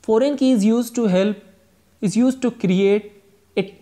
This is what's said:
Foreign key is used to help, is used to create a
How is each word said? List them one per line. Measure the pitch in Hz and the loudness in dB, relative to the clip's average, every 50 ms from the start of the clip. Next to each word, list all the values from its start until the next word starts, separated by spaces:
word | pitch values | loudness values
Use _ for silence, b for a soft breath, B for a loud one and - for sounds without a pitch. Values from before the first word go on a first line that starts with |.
Foreign | - - 220 226 262 285 294 | 0 0 0 2 2 0 0
key | 254 262 262 | 0 0 2
is | 262 214 190 | 2 2 2
used | 214 226 240 247 233 - | 2 2 0 -2 -4 -6
to | 247 233 | -4 -2
help, | 202 180 185 196 208 202 - - - _ _ _ _ _ _ _ _ _ _ | 0 0 0 0 0 -4 -6 -12 -20 _ _ _ _ _ _ _ _ _ _
is | - 190 - | -6 -2 0
used | 214 247 262 262 262 | 2 0 0 0 0
to | - 240 | -4 -4
create | 240 - - 170 185 185 196 196 202 208 208 - - - _ _ _ _ _ _ _ | -4 -2 -2 0 0 2 2 2 0 0 -2 -8 -20 -20 _ _ _ _ _ _ _
a | 214 185 - - - | -6 -6 -6 -12 -20